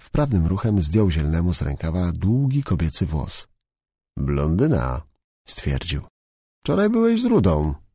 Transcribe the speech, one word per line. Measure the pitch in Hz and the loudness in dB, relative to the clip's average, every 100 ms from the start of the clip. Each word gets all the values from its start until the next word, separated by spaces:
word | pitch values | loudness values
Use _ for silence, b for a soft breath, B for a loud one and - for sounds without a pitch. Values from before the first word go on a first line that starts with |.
Wprawnym | - 143 147 101 82 | -4 -2 2 2 2
ruchem | 95 117 104 | 0 0 0
zdjął | 76 101 101 | 2 2 2
zielnemu | 78 76 80 87 | 2 0 0 0
z | 85 | -2
rękawa | 76 69 80 87 90 | -4 -4 -4 -2 -2
długi | 82 95 123 139 139 | 0 0 2 0 0
kobiecy | 139 90 82 - 87 | -2 -2 -2 -2 -2
włos. | 76 64 - - _ _ _ _ _ _ - | -4 -6 -10 -14 _ _ _ _ _ _ -6
„Blondyna”, | 69 71 76 85 156 90 64 64 - _ _ _ - | -2 0 0 2 2 0 -2 -6 -10 _ _ _ -12
stwierdził. | - - 67 - 73 - _ _ _ _ _ | -6 -4 -4 -4 -8 -8 _ _ _ _ _
„Wczoraj | - 175 208 | -2 0 2
byłeś | 226 226 226 | 2 2 2
z | |
Rudą”. | 240 214 92 76 76 71 - | 2 4 4 2 0 -4 -12